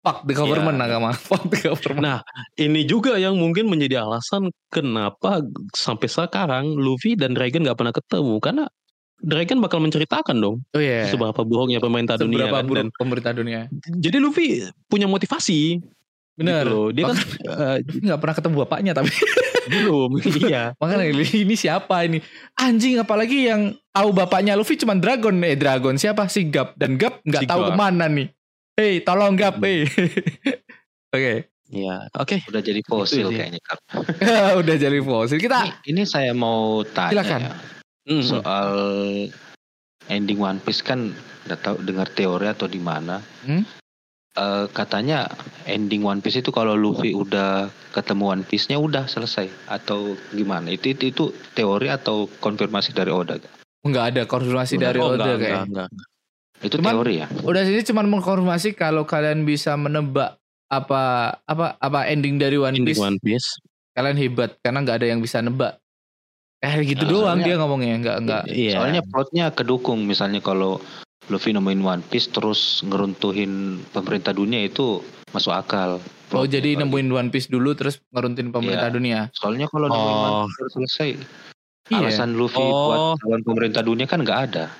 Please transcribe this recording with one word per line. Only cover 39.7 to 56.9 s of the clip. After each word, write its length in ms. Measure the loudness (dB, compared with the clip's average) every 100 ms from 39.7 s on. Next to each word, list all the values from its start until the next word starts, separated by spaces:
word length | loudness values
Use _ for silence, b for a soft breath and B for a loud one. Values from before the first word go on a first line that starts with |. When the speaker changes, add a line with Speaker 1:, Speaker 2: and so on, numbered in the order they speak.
| _ _ _
Speaker 3:
ending 340 | -6 -4 -2 0
One 200 | 0 -2
Piece 240 | -4 -4
kan 300 | -4 -4 -4 -8 -16 -20
nggak 160 | -12 -8
tahu 160 | -4 -4
dengar 260 | -4 -4 -4
teori 380 | -2 -2 0 -2
atau 200 | -4 -6
di 120 | -6
mana. 460 | -6 -6 -6 -10 -12 -16
Speaker 1:
Hmm? 220 | -4 -2 -2 -8 _ _ _ _ _
Speaker 3:
Eh, 340 | -4 -2 -2 -2
katanya 580 | -4 -4 -2 -2 -2 -4 -8 -16 -16
ending 380 | -6 -4 -2 0
One 180 | 0 -2
Piece 180 | -2 -2
itu 120 | -2
kalau 220 | 0 2
Luffy 380 | 4 2 2 0
udah 540 | -2 -2 0 0 0 -2 -8 -8
ketemu 340 | -6 -2 0 0
One 120 | -2
Piece-nya 340 | -2 -2 0 0
udah 280 | 0 0 -4
selesai 420 | -6 -4 -4 -6 -8 -10
atau 460 | -8 -4 -4 -4 -6 -8
gimana? 380 | -4 -2 -2 -4
Itu, 200 | -4 -2
itu, 140 | -2 -2
itu 180 | 0 -4 -4 -10
teori 360 | -2 0 2 0
atau 400 | -2 -2 -2 -4 -4
konfirmasi 540 | -4 -2 -2 -2 -2
dari 160 | -2 0
Oda? 260 | 0 -2 -6 -10 -20 _ _
Speaker 1:
Nggak 220 | 0 2 2
ada 120 | 0
konfirmasi 520 | 0 -2 0 0 0 0
Speaker 3:
Udah. 60 |
Speaker 1:
dari 160 | 2 2
Speaker 2:
Oh, 140 | 2
Speaker 1:
Oda 100 | 2 0
Speaker 2:
enggak, 120 | 0
Speaker 1:
kayak. 240 | 0 -2
Speaker 2:
enggak, 260 | -4 -6 -8
enggak. 200 | -12 -20 _ _ _ _ _
Speaker 3:
Itu 120 | -4 0
Speaker 1:
Cuman 160 | 2